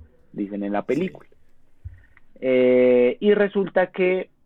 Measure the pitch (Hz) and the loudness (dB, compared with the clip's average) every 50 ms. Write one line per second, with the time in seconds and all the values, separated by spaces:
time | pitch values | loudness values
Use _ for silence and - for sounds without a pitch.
0 | - - _ _ _ _ - - 104 95 104 101 101 101 101 101 101 - 131 151 | -20 -20 _ _ _ _ -10 -10 -10 -8 -8 -8 -8 -4 -6 -6 -4 -4 -4 -4
1 | 190 180 - - - _ _ _ - - - - - _ - _ _ - - - | -4 -6 -8 -14 -20 _ _ _ -20 -20 -20 -20 -20 _ -20 _ _ -20 -20 -20
2 | - _ _ _ - - - - - 131 127 127 127 127 127 127 123 127 123 123 | -20 _ _ _ -20 -20 -18 -8 -4 0 2 2 4 4 4 4 4 4 4 4
3 | 123 123 - - 202 208 208 208 208 196 - 208 196 170 - 190 185 180 - - | 2 2 0 0 0 2 2 2 0 0 -2 -4 -4 -2 -2 -2 -2 -2 -2 -4
4 | 185 180 185 185 180 - _ _ _ | -2 -2 -2 -4 -6 -10 _ _ _